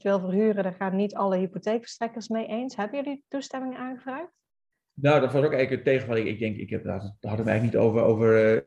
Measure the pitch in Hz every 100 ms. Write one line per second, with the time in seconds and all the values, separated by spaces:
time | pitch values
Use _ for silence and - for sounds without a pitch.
0 | 202 196 185 185 220 202 190 180 196 190
1 | 208 - 196 185 190 185 - 226 226 -
2 | 233 233 202 226 220 220 254 - 208 277
3 | 277 277 _ 277 269 262 254 254 254 254
4 | 269 262 349 _ _ _ _ _ _ -
5 | 139 147 127 139 143 143 127 127 139 131
6 | 110 113 104 104 110 101 98 107 101 92
7 | 101 - 110 107 110 107 117 - 113 110
8 | 117 110 113 110 110 110